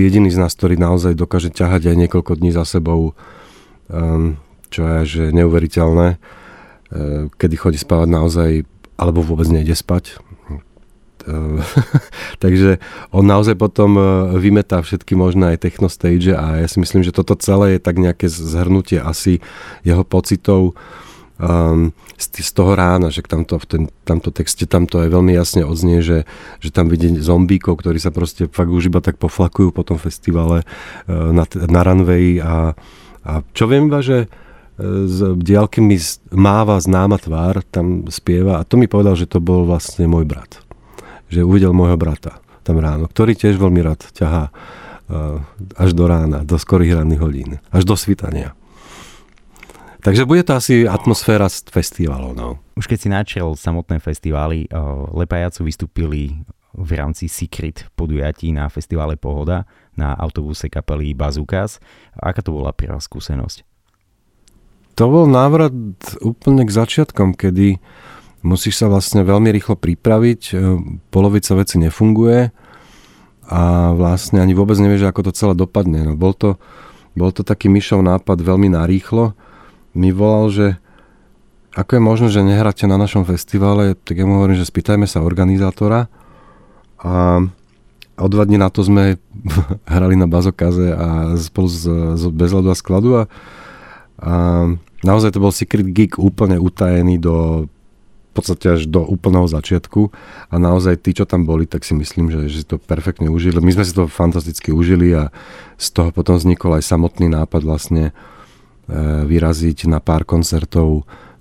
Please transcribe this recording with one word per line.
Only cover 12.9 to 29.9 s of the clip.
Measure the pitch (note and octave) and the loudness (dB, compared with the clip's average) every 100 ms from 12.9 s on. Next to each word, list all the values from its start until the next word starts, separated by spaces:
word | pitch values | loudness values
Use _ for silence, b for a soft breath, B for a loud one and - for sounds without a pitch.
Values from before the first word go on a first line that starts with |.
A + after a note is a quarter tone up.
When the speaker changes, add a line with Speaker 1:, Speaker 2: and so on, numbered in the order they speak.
| B B | B B
Speaker 1:
on | F#2 G2 | 2 4
naozaj | G2+ G#2+ F#2+ | 4 2 2
potom, | G#2 - G#2 G2+ | 0 2 4 4
e, | F#2+ F#2+ F#2 F#2+ | 4 2 0 2
vymetá | G2+ G#2 G2 F2+ | 4 2 2 -2
všetky | D#2 F#2+ - | -2 -6 -2
možné | F#2+ F2+ F#2 F2 | 0 2 2 2
aj | E2 F2+ | 0 -4
techno | - F#2 | -2 -4
stage | - E2+ F2 F2+ | -2 0 2 2
a | D#2+ D#2 D#2+ | 0 0 -2
ja | E2+ | -2
si | - | -2
myslím, | E2+ F#2+ | 0 2
že | F2+ | 0
toto | F#2 F2+ G2+ | 0 0 -2
celé | - G2 G2+ F#2 | 2 2 2 2
je | |
tak | - F2 | 0 0
nejaké | F2+ E2+ F2+ | 0 0 -4
zhrnutie | E2 D#2+ E2 F2 F#2+ F2+ E2+ | -4 -6 -2 0 0 0 -2
asi | D2+ E2+ G2 F2+ B B B B | -2 -4 -2 -2 B B B B
jeho | E2+ E2+ F#2 | 0 0 0
pocitov, | F#2 - - - F#2+ F#2 - B B B B B - | -2 -2 -2 2 2 2 -2 B B B B B -8
ehm, | E2+ E2+ E2 E2 E2 - B - | -2 2 2 2 0 -4 B -16
z | - | -14
t-, | - | -10
z | - | -8
toho | - F#2 F#2+ | 0 2 4
rána, | F2+ F2+ E2+ | 2 2 0
že | D2+ | -4
k | - | -6
tamto, | D#2+ D#2+ D#2+ | -4 -2 -6
v | - | -4
ten, | E2 D#2 - | -4 -4 -6
tamto | - E2 - | -4 -2 -2
texte, | - D#2+ - E2 | -6 -6 -4 -2
tamto | F2+ E2+ F2+ | 0 0 0
aj | E2 | 2
veľmi | F2+ F2+ | 4 4
jasne | F2 E2+ F#2 | 2 2 0
odznie, | D2+ D#2+ F2 E2+ | -2 0 2 2
že, | E2 E2 D#2+ B B B | 2 0 -2 B B B
že | D#2+ | -8
tam | F#2+ E2 | -2 0
vidie | E2+ E2+ E2+ | 2 0 0
zombíkov, | D#2 F2 F2+ F#2+ - D#2+ | 2 2 4 2 0 -4
ktorí | F2+ D#2+ | -2 -4
sa | F2 | -4
proste | D2+ E2+ - D#2+ | -4 -6 -4 -6
fakt | - E2+ | -2 0
už | F2 F2 | 0 0
iba | F2 | 0
tak | F2 - | -2 -4
poflakujú | E2+ - F2 - F#2 | -4 -2 -2 2 0
po | F2 | 0
tom | F2 | -4